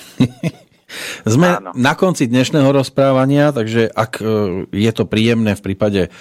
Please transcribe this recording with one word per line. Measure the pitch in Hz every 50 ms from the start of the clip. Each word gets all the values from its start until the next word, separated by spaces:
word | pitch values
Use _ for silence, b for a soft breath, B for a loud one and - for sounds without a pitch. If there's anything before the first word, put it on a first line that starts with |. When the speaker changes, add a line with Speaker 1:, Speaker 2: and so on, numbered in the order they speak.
| - - - -
Speaker 1:
<laughs> | - 120 - - - 165 - - - _ _ _ _ B B B B B B B
Sme | B 110 107 139 175 180 180 -
Speaker 2:
Áno. | - 92 85 127
Speaker 1:
na | 123 135 160
konci | - 190 185 165 - 147
dnešného | 113 120 127 127 - 156 156 135
rozprávania, | 135 139 139 135 - - - 139 135 131 131 131 135 143 147 147 151 135
takže | 117 110 110 113 117 113 107 -
ak, | - 113 113 - -
e, | 104 110 110 107 104 95 87 95 82 - -
je | 98 107 117
to | 113 - 110
príjemné | 85 - 110 110 117 117 113 110 107 101
v | 98
prípade, | - 95 95 - 107 104 101 98
e, | 87 - B B